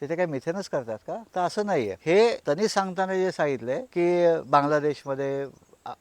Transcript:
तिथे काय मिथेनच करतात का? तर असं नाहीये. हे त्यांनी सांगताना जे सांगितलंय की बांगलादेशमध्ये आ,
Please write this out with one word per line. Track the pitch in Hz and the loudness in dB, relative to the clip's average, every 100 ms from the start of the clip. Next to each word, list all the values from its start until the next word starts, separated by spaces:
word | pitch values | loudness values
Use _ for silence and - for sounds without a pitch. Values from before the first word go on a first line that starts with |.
तिथे | 143 170 | -4 -2
काय | 175 | -2
मिथेनच | 135 165 190 - | -2 -4 -6 -4
करतात | 156 113 107 - | -6 -6 -8 -8
का? | 214 220 185 | -10 -8 -2
तर | |
असं | 175 214 208 | -2 -2 0
नाहीये. | 165 104 92 156 | 0 -2 -2 2
हे | 190 233 - - | 4 4 2 -2
त्यांनी | 151 214 | 0 0
सांगताना | 202 190 180 190 | 0 -2 -2 -2
जे | 190 185 | 0 0
सांगितलंय | 175 151 127 117 147 - | 0 -2 -2 -4 -6 -4
की | 175 175 175 170 160 127 | 0 2 4 4 2 4
बांगलादेशमध्ये | 143 143 151 147 143 139 135 139 139 135 - _ - - | 4 4 2 0 -4 -6 -4 -4 -4 -6 -12 _ -18 -16
आ, | - | -16